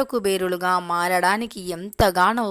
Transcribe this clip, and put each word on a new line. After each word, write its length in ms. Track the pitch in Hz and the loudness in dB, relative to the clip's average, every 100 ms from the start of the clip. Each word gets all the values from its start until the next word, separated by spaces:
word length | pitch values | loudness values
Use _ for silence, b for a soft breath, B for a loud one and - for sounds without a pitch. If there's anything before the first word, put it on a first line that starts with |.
| 269 | 0
కుబేరులుగా 640 | 247 202 190 185 180 180 180 175 | -2 -2 0 -2 -2 0 0 0
మారడానికి 720 | 175 175 180 180 208 233 214 180 | -2 0 2 2 2 -2 -8 -10
ఎంతగానో 680 | 170 196 - 208 180 185 233 214 | -10 -6 2 2 4 2 2 -2